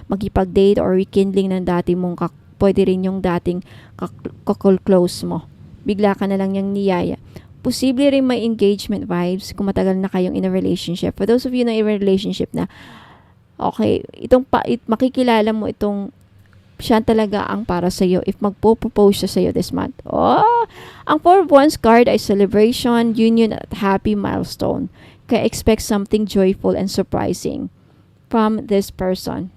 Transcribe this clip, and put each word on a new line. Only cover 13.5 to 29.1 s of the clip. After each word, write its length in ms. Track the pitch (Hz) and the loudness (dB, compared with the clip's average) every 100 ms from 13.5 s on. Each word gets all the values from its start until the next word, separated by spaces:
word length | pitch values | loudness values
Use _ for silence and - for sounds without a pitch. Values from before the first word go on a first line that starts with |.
| - | -6
okay, 480 | 180 - 214 - - - | -6 -2 0 0 -4 -14
itong 240 | 233 254 269 | 2 2 2
pa-, 180 | - - | -2 -2
it-, 160 | 240 | -6
makikilala 680 | - 220 254 262 247 226 214 220 | -2 -2 0 0 2 2 0 -2
mo 100 | 208 | -6
itong 460 | - 208 202 196 - _ _ _ _ _ - | -4 -4 -4 -8 -14 _ _ _ _ _ -10
siya 240 | - 226 | 0 0
talaga 400 | 220 220 208 208 | 2 0 0 -4
ang 240 | - 202 226 | -4 -6 -4
para 240 | 175 180 | -2 -2
sa'yo 320 | - 185 185 | 0 0 2
if 160 | - - | -2 -4
magpo-propose 800 | 202 - 214 226 226 - 202 196 | -6 0 0 2 0 4 4 4
siya 80 | 202 | 0
sa'yo 220 | 185 180 | 0 0
this 160 | - - | -2 -4
month. 320 | - 190 - - | -6 -6 -10 -6
Oh! 560 | - - 277 427 466 453 - - - | 0 2 4 4 2 -2 -8 -20 -12
Ang 160 | - 311 | -4 0
Four 240 | 339 392 | 4 4
of 80 | 294 | 6
Wands 240 | 277 302 - | 6 4 2
card 320 | 226 233 240 | 4 6 6
ay 80 | 214 | 2
celebration, 960 | - 196 196 202 220 247 247 233 233 | 0 2 2 4 2 2 0 2 0
union, 400 | 226 226 226 220 | 2 4 4 2
at 160 | - - - | -2 -10 -4
happy 320 | 196 196 214 208 | -2 0 0 -2
milestone. 720 | 202 190 180 - - - 180 - - - - | -2 -4 -6 -4 -4 -4 -6 -12 -20 -20 -4
Kaya 160 | 226 226 | 0 0
expect 400 | - - 220 - | -2 0 0 0
something 400 | 208 196 214 208 | -4 0 -2 0
joyful 480 | 196 190 196 190 | 2 2 0 -2
and 160 | - 190 | -2 -2
surprising 800 | 202 - 208 202 - - - - - _ _ _ _ _ | -4 -4 -4 -4 -4 -6 -8 -10 -14 _ _ _ _ _
from 400 | 226 214 220 - | 0 0 -2 -2
this 240 | 202 196 | -2 -2
person. 640 | - 185 | -6 -4